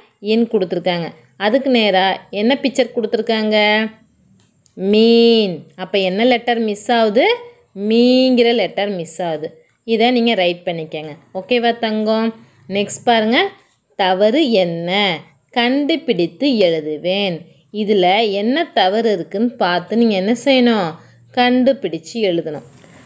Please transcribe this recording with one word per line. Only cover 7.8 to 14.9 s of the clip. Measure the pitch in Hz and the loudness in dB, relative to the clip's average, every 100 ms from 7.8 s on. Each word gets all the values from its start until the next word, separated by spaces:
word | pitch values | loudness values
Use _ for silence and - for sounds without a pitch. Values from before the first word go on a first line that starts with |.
| 208 | 0
மீங்கிற | 226 247 254 254 247 233 | 2 4 4 4 4 2
லெட்டர் | 240 180 - 202 | 2 -2 -4 -4
மிஸ் | 185 165 - | -6 -8 -8
ஆகுது. | 175 156 156 - _ _ - | -6 -6 -8 -14 _ _ -4
இதை | 226 240 | 0 2
நீங்க | 247 233 | 2 0
ரைட் | 208 180 175 180 | 2 0 -2 -6
பண்ணிக்கங்க. | 170 160 156 151 147 _ | -8 -10 -12 -12 -16 _
ஓகேவா | 190 185 247 233 233 | -14 -2 0 0 -2
தங்கம்? | 220 214 214 220 226 226 - _ - | -4 -2 -2 -2 -2 -6 -16 _ -8
நெக்ஸ்ட் | 196 202 - - | -6 -4 -4 0
பாருங்க, | 226 214 269 392 - _ _ _ - | 2 2 0 0 -6 _ _ _ -2
தவறு | 185 185 208 277 294 | 0 2 2 2 2
என்ன? | 214 175 170 170 | 2 0 -2 -2